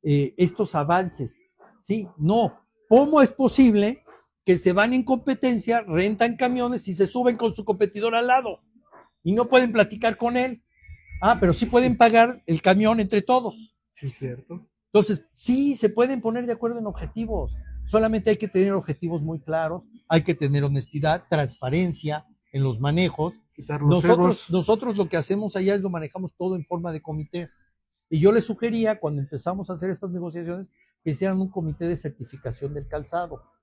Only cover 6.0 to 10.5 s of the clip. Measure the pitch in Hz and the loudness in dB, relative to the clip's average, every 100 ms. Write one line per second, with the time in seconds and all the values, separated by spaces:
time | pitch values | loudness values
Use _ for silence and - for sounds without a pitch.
6 | 196 214 233 233 247 247 240 247 - 175 | 0 2 0 2 -2 0 -2 -4 -6 -2
7 | 190 247 247 233 233 214 208 196 202 208 | 0 2 0 2 -2 -4 -4 0 0 -2
8 | 226 226 247 254 240 175 _ _ _ - | -2 0 2 2 0 -10 _ _ _ -20
9 | _ _ 165 208 240 254 247 220 208 214 | _ _ -2 0 4 4 4 2 0 0
10 | 233 214 233 247 254 | -4 -2 -2 -2 -2